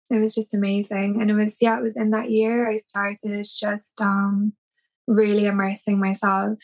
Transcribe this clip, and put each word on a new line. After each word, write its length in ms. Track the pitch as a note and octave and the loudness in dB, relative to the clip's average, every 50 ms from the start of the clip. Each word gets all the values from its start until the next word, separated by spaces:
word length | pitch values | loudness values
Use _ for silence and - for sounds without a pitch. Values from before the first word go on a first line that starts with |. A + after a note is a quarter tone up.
| _ _ | _ _
it 100 | B3+ G#3+ | 0 0
was 160 | G#3+ A3 - | 0 0 0
just 180 | A3 G#3+ - - | -2 -4 -2 -2
amazing. 680 | G3+ G3+ G3 G3 G3+ G3+ - G#3 G3 G3 G3+ G3+ A3+ | -2 0 0 0 0 -2 -2 -4 -2 -2 0 0 0
And 100 | A3 G#3 | 2 2
it 40 | G#3 | 2
was, 220 | G#3+ G#3+ G#3+ - - | 2 2 0 2 2
yeah, 160 | A#3 A3+ A3+ A#3+ | 2 2 2 0
it 40 | A#3+ | -2
was 120 | A3+ G#3+ | -4 -4
in 140 | A3 A3 G#3+ | -2 0 0
that 180 | G#3+ A3 B3 B3 | 0 0 0 0
year 400 | A3 A3 A3 A3 A#3 A#3+ A#3+ A3 | 2 2 2 2 2 0 0 0
I 60 | G#3+ | -2
started 720 | A3 - - - G3+ G3+ G3+ G#3 - - G#3 G3+ G#3 G3+ - - - | -4 -6 -6 -6 -4 -4 -4 -6 -6 -6 -6 -6 -4 -6 -6 -8 -6
just, 420 | G#3+ G#3 G#3 G#3+ - - - - | -4 -4 -4 -4 -6 -10 -6 -2
um, 520 | G#3+ G3+ G3 G3 G3+ G3 G3+ G3+ G#3 G#3+ - _ _ _ _ _ _ _ _ _ _ - | 0 0 2 2 2 2 2 2 0 0 -2 _ _ _ _ _ _ _ _ _ _ 2
really 380 | A3 G#3+ G#3+ G#3 G#3 G#3 G#3 | 4 4 4 4 4 2 2
immersing 540 | G#3 G3+ G3 F#3+ G3 G3+ - - G#3+ G3+ G3 | 2 2 0 0 -2 -2 -2 0 0 2 2
myself 600 | G3 F#3+ G3+ - - G3 G3 F#3+ G3 G#3 A3 - | 2 0 0 0 0 0 2 2 0 -2 -4 -6